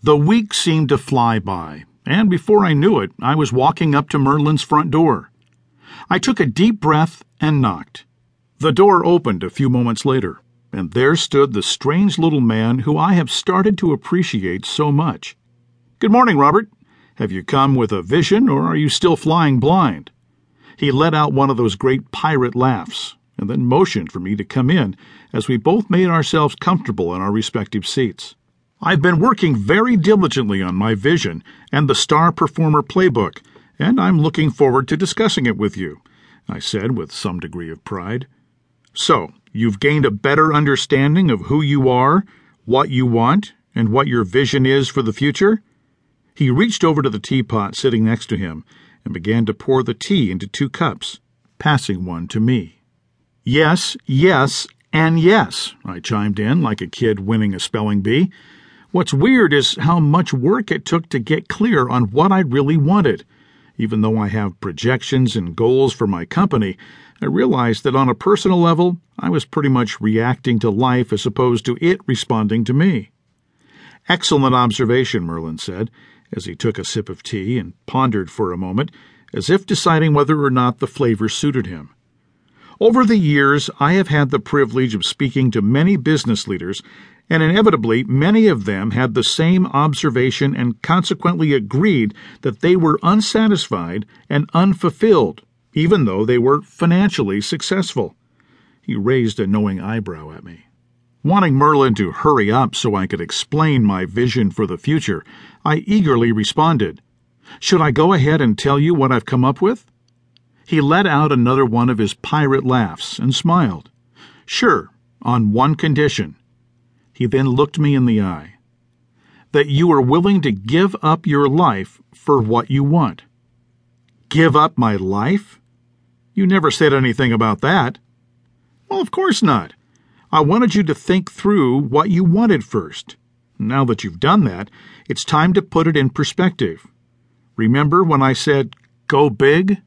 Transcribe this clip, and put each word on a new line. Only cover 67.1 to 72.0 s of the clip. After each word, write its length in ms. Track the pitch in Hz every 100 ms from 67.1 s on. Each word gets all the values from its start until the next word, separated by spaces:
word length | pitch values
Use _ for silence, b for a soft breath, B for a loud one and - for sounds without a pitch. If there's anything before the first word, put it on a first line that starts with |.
| B
I 60 | 147
realized 580 | 160 254 147 117 107 143
that 100 | 131
on 140 | 131
a 40 |
personal 460 | 120 - 208 196 180
level, 400 | 170 160 175 175 _ -
I 120 | -
was 160 | 170 -
pretty 240 | - 143
much 320 | 131 117 -
reacting 580 | 107 110 117 123 - 117
to 100 | 113
life 440 | 101 127 123 120
as 120 | 107 123
opposed 380 | 104 123 120 -
to 100 | 120
it 220 | 170 190